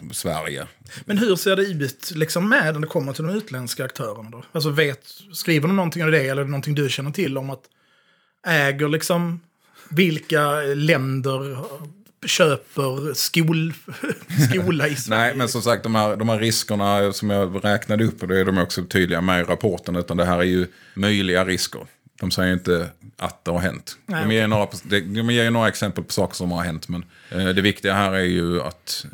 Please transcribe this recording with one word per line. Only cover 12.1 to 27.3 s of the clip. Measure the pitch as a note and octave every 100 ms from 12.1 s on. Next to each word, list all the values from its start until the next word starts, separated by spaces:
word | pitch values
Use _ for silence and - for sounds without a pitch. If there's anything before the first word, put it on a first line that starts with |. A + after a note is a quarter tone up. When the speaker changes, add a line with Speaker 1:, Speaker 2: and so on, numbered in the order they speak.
| - -
Speaker 2:
köper | - D#3+ C3 - D3+ C3+ C3+ D3
skol-, | B2+ - E3+ D#3+ D#3+ D#3+ - - C3 C#4+
<laughs> | - - F#3 C3+
skola | F#3 F3 D#3 D3+
i | C3
Sverige? | G#2+ A2
Speaker 1:
Nej, | A#2+ B2+
men | A#2
som | A#2+
sagt, | A#2 A2
de | A#2
här, | A2 G#2+ G2+
de | A#2
här | G#2+
riskerna | A2+ - - G#2 G2+ G2+ G2+
som | F#2+ G#2
jag | G2+ F#2+ F#2+
räknade | G#2 G2+ - G#2+
upp, | A2 -
och | F2+
det | F#2+
är |
de | F#2+ F#2+
också | F2 -
tydliga | F2 G2 F2+ E2+
med | F#2 F2+
i |
rapporten, | F2 E2+ G#2+ F2+ - F2
utan | F2 F2
det |
här | F2+ F2
är |
ju | F2+ F2+ F2 - -
möjliga | F#2+ G2+ G2+ F#2 F2+
risker. | F#2 F2+ - - - _ _ -
De | F2+
säger | F#2 F#2
inte | F2+ F2+ F2 E2+ - - -
att | F2 -
det | F2
har | F2
hänt. | F#2 C2 - - -
Speaker 2:
Nej, | E3+
Speaker 1:
De | G#2
Speaker 2:
okej. | A2
Speaker 1:
ger | G#2+
några, | A2 G2+ F#2+ -
de | G2+ F2+ G#2+ A#2
ger | A#2+
ju | A#2
några | A#2 G#2+
exempel | - G#2 F#2
på | F2
saker | - F2+
som | - F2+
har | E2+
hänt, | E2+ D#2+ -
men, | F2 - - -